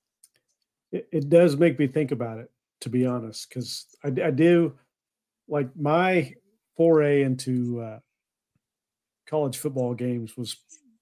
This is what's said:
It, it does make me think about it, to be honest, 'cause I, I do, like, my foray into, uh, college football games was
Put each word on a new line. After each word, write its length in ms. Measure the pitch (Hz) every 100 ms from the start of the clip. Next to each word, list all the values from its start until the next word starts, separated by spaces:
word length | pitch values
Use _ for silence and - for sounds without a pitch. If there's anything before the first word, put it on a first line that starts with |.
| _ _ _ _ _ _ _ _ _
It, 160 | 180 -
it 160 | 165 143
does 260 | 165 175 139
make 240 | 170 131
me 80 | 143
think 240 | 156 139
about 280 | 120 117 110
it, 120 | 127 _ _ _
to 80 | -
be 160 | 123 127
honest, 440 | 123 113 107 -
'cause 360 | 127 113 - - _
I, 40 | 143
I 240 | 131 170
do, 460 | 131 165 175 160 - _ _ _ _ _ _ -
like, 260 | 147 131 -
my 560 | 143 160 185 185 135 - _ _ _ -
foray 460 | 165 160 147 143
into, 580 | 135 127 - 127 120 120
uh, 200 | 113 110 _ _ _ _ _ _ _ _ _ _ _ _ _
college 320 | 156 143 123
football 340 | 151 135 123
games 420 | 117 123 123 113 -
was 220 | 113 - _ - _ _